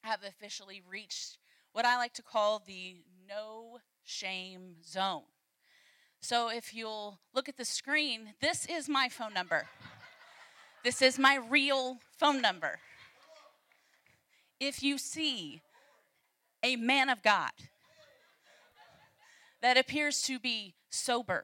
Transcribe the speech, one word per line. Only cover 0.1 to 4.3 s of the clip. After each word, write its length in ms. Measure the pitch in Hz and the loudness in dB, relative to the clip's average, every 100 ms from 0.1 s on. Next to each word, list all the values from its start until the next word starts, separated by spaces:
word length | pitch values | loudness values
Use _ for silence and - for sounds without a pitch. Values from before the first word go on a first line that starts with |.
| 214 | -6
officially 580 | 202 - 208 208 196 196 180 | -6 -16 -14 -14 -14 -18 -14
reached 500 | 196 202 - - - _ _ _ | -16 -12 -12 -12 -16 _ _ _
what 100 | 214 | 0
I 140 | 240 247 | 2 2
like 160 | 240 | -2
to 80 | - | -6
call 400 | - 220 208 214 | -2 2 2 0
the 300 | 190 190 185 180 165 185 190 | -6 -14 -14 -16 _ -20 -12
no 520 | 208 214 220 233 240 _ _ | -10 -10 -16 -18 -20 _ _
shame 720 | - - 196 | -12 -8 -6